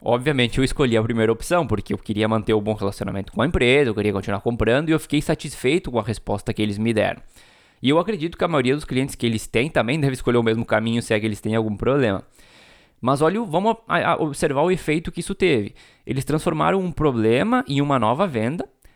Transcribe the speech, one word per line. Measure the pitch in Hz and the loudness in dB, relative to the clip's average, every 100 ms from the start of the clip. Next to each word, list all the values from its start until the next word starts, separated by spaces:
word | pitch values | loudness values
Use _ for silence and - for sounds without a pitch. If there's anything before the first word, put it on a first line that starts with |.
Obviamente | - 123 127 139 120 131 | -2 0 0 0 0 2
eu | |
escolhi | 135 - 135 113 | 0 2 2 2
a | |
primeira | 110 113 110 | 0 2 2
opção, | 113 - 175 139 | 0 0 0 0
porque | 107 - | -2 -4
eu | 104 | -6
queria | - 104 107 | -4 -2 0
manter | 110 104 | 0 2
o | 110 | 0
bom | 104 | 0
relacionamento | 104 98 - 101 98 95 | -2 -4 -4 -6 -6 -6
com | - | -2
a | 123 | 0
empresa, | 175 120 139 135 | 2 4 4 4
eu | |
queria | 104 104 | 2 0
continuar | 98 101 98 | 0 -2 -4
comprando | 120 117 110 127 160 | -2 0 2 2 2
e | |
eu | 160 | 0
fiquei | - 147 | 0 -4
satisfeito | 151 156 151 - 127 170 - | 0 -4 -4 -4 0 0 0
com | 120 | -4
a | |
resposta | 107 107 - 101 - | -4 -6 -4 -6 -4
que | 107 | -2
eles | 107 101 | -2 0
me | 113 | 0
deram. | 107 98 - - - - _ _ - | 2 0 -2 -12 -20 -20 _ _ -4
E | 123 | 2
eu | 156 | 2
acredito | 175 208 160 170 | 2 -4 -4 -4
que | |
a | 175 | 0
maioria | 156 123 | 2 2
dos | 147 | 0
clientes | - 123 139 | -2 -4 -4
que | - 117 | -2 -2
eles | 113 - | -2 -2
têm | 117 147 | -2 0
também | 151 110 156 | 0 0 0
deve | 139 | 0
escolher | 127 - 120 | 0 0 2
o | |
mesmo | 113 110 | 2 0
caminho, | 113 107 113 117 | 0 0 2 -2
se | - | 0
é | 110 | 0
que | 110 | 0
eles | 101 | -4
têm | 110 113 | -2 0
algum | 110 101 | 0 -2
problema. | 110 143 120 98 - _ - - - - _ - | 0 2 2 0 -6 _ -20 -20 -20 -20 _ -6
Mas | 117 135 | -2 2
olha, | 160 202 | 2 0
o, | 226 | -2
vamos | 156 208 226 - | -2 0 -2 -2
a, | 170 135 | -2 0
a, | 165 | 0
observar | 156 143 165 135 | -2 -2 -2 0
o | 165 | 0
efeito | 185 - 156 165 | 0 0 -2 -2
que | - | -8
isso | 165 | -8
teve. | 196 185 127 101 - - _ - | 0 2 2 0 -8 -20 _ -6
Eles | 131 | -6
transformaram | 131 151 180 156 156 190 | -2 -2 0 0 2 2
um | 185 | 0
problema | 147 151 120 110 120 196 254 - | 0 0 2 4 4 2 0 0
em | 139 | 0
uma | 143 135 | 2 2
nova | 107 131 196 | 2 0 0
venda, | 120 110 165 392 _ - | 0 -2 -4 -8 _ -20